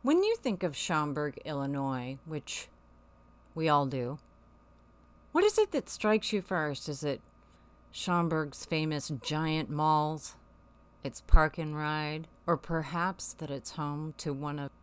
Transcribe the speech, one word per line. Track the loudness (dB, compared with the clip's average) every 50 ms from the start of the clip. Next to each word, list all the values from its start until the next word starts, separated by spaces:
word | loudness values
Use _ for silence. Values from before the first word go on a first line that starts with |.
When | 2 4 4 4 4
you | 4 0
think | 0 -2 -4 -2 0 -2
of | -4 -2
Schaumburg, | -4 -4 0 0 0 0 0 -2 -2 -4 -4 -6 -8 -10
Illinois, | -6 -6 -4 -4 -2 -2 -2 -2 -2 -2 -4 -6 -8 -10 -10 -10
which | -8 -8 -8 -8 -8 -10 -10 -10 -14 -20 -20 _ -20 -20 -20 -20 -20 -20 -20 -20 -20 -20 -20 _ _ -6
we | 0 2 4
all | 4 4 4
do, | 2 -2 -2 -4 -4 -6 -8 _ -20 -20 -20 -20 -20 -20 -20 _ -20 -20 _ _ -20 -20 _ _ _ -20 -20 _ 0
what | 2 4 4
is | 6 6 4
it | 2 4
that | 2 -2 -2 -2
strikes | -8 0 2 4 4 4 2 0
you | -2 -2
first? | -2 0 -2 0 0 -2 -4 -6 -6 -8
Is | -8 -4 -2
it | -4 -4 -4 -8 -20 _ -20 _ _ -20 _ -20 -20 _ _ _ -16
Schaumburg's | -10 -6 -2 0 2 2 2 2 0 0 -2 -4 -8 -12 -6
famous | -4 -2 0 0 0 -2 -4 -4 -4 -6 -6
giant | -4 -2 -2 0 0 0 0 0 -2 -2
malls, | -2 2 4 4 4 4 4 0 -2 -6 -8 -12 -12 -14 -20 -20 -20 _ -20 -20 -20 -20 -20 -20 -20 -10 -10
its | -10 -10 -10
park | 6 8 8 8 8 6 2
and | -2 -6 -4 -4
ride, | -4 -4 -2 -2 -2 -2 -4 -4 -6 -8 -12 -18 -8 0 0
or | 0
perhaps | 0 0 -2 -2 -2 -2 -2 -2 -2 -2 -2 -2 -4 -8 -10 -8
that | -8 -8 -8
it's | -8 -8 -8 -10
home | -6 -6 -4 -4 -4 -4 -6 -8 -8 -6
to | -6 -6
one | -4 -4 -6 -6 -6 -6
of | -8 -10 _ _